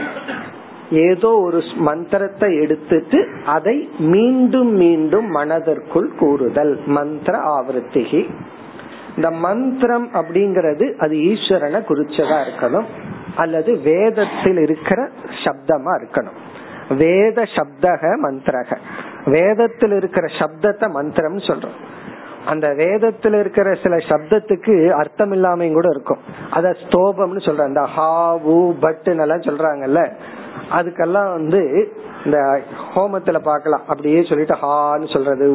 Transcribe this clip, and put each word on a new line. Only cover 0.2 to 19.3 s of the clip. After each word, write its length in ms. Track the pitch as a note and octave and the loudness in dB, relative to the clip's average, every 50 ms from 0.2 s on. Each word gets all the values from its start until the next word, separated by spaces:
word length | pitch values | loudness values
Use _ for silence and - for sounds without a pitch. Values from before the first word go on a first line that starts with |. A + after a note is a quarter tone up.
| - - C3 - - - - - - - - - - - E3+ D#3+ | -10 -10 -10 -10 -12 -14 -16 -18 -18 -20 -20 -20 -8 0 2 4
ஏதோ 300 | D#3+ F3+ F#3 F3+ G3+ A3+ A3+ G#3+ | 4 4 4 4 4 4 4 4
ஒரு 200 | F#3 F3 E3+ E3+ D#3+ - - - | 2 2 0 -2 -2 -4 -4 -2
மந்திரத்தை 680 | E3 D3 D3+ E3 E3+ - G3 G3 G3 F#3+ G3 - G#3+ G3+ F3 | 0 0 0 -2 -2 -2 -2 -2 -2 -4 -2 -2 0 0 2
எடுத்துட்டு 640 | D3 D3+ D3 D#3 D3+ - - F3 D#3+ - - - D#4 A#4 - - - - - | 2 0 0 0 -2 0 0 0 0 0 2 2 2 2 0 -4 -8 -4 -2
அதை 280 | D3 D#3+ D#3 F#3+ A#3+ D4 D4+ - - - D#3+ D#3 | -2 0 0 0 -2 -2 -4 -6 -6 -2 0 2
மீண்டும் 640 | F3 G3 A3+ B3 C4 C4 B3+ A#3 B3+ C4 B3+ A#3+ G#3+ | 4 4 4 4 4 4 2 2 4 2 2 2 4
மீண்டும் 520 | G3 F3 E3+ E3+ D#3+ D#3 D#3 D#3 G#3+ A#3 G#3+ | 4 4 4 4 2 2 2 2 0 0 0
மனதிற்குள் 800 | E3 D3 D3 D3+ D#3+ E3 D#3+ D#3+ D3+ C3+ - - - E3 G#3 D4+ - | -2 -2 -2 0 -2 -2 0 -2 -2 -2 -4 -2 -2 -2 -2 -2 -2
கூறுதல், 600 | - E3+ C#3+ C#3+ C#3 C3 A#2 - C#3+ D3 D3+ C#3+ - - C#3+ | 0 2 2 2 2 0 0 0 2 2 2 0 -2 -2 -2
மந்திர 460 | C#3+ D3 D3 D3 D3+ D3 C#3+ - F3+ - - D#3 | -2 -2 -2 -4 -6 -4 -2 -2 -2 0 0 0
ஆவருத்திகி. 720 | D3+ C3+ B2+ C3 C3 B2+ A#2+ - - C#3+ A#2 - D3 D#3+ G#3+ - - - - - - - - - - - - - - - - - | -2 -2 -2 -4 -4 -6 -6 -2 -2 -2 0 2 0 0 0 -2 -6 -12 -16 -16 -18 -18 -20 -18 -18 -18 -18 -18 -18 -18 -18 -10
இந்த 180 | - - D#3 E3 E3 E3 | -4 -2 -2 -2 -2 -2
மந்திரம் 680 | E3+ F3 G3+ A#3 C4 C4 B3 C4 B3 A#3+ A#3+ A#3+ A#3+ A#3 - | -2 -2 0 0 -2 -2 0 0 0 2 2 0 -2 -2 -2
அப்படிங்கிறது 760 | F#3 D#3+ D#3+ E3+ F#3 G3+ G3+ F#3 F#3 E3 D#3 D3 D3+ A#3+ C#4+ - - | -4 -4 0 0 0 0 2 2 2 2 2 0 0 0 -2 0 -2
அது 180 | E3+ D#3 D#3 D#3 D3+ | -2 -2 0 0 2
ஈஸ்வரனை 580 | F3+ A3 G#3 - - F#3+ F3 D3 D3 D#3 G#3 | 2 0 0 0 0 2 2 2 0 -2 -2
குறிச்சதா 560 | A3 - D3+ C#3 D3+ - - - D#3 C3+ D#3 D3+ | -2 0 -2 -2 -2 -2 -2 -2 0 2 0 0
இருக்கணும், 480 | C3+ - - - C3 A#2+ B2+ F#3+ A3+ - - - - - - - - - - | 0 -4 -4 -4 -2 0 0 -2 -2 -4 -8 -14 -14 -14 -14 -12 -14 -10 -4
அல்லது 360 | - E3 E3 D#3+ D#3+ D#3+ D#3+ D#3+ D3+ | -2 -2 0 0 0 0 0 0 0
வேதத்தில் 800 | C3+ D3 D#3+ F3+ G#3 A3+ - A3 G3+ G3+ - - - F#3+ F#3 F3 | 2 2 2 4 2 2 2 0 -2 -2 -2 -2 0 0 2 4
இருக்கிற 400 | D#3 D3+ D#3+ D#3 - - - A3+ C4 - - - - - - - | 4 2 2 0 0 -2 -2 -2 -2 -6 -10 -14 -16 -16 -14 -6
சப்தமா 540 | - E3+ C#3+ C#3 C#3 D3 D#3+ C#3+ C3 E3 F3+ | -4 -4 -4 -2 0 0 0 0 0 -2 -2
இருக்கணும். 440 | D3 B2 - - C#3+ A#2 G#2 F#2 - - - - - - - - - - - C3+ | -4 -4 -4 -4 -4 -4 -4 -10 -18 -20 -18 -18 -18 -18 -16 -16 -16 -8 -4 0
வேத 440 | C3+ D#3 E3 F3 F#3+ G#3 A3+ A3 A#3+ A3+ - | 2 4 4 6 4 4 4 2 0 -2 -2
சப்தக 640 | - - D3+ C#3+ C#3+ C#3 C#3+ F3+ F3 D3 D#3 E3 G3+ D4 | -2 -4 -4 -4 -2 0 0 2 2 2 0 0 0 0
மந்திரக, 600 | D4+ C#3+ C3+ C3+ C3 - C3+ B2 A#2+ - B2 - - - - - - - - - - | -2 -4 -4 -4 -2 -2 -2 -2 -4 -6 -8 -8 -8 -12 -14 -14 -14 -14 -16 -6 0
வேதத்தில் 680 | C#3+ | 2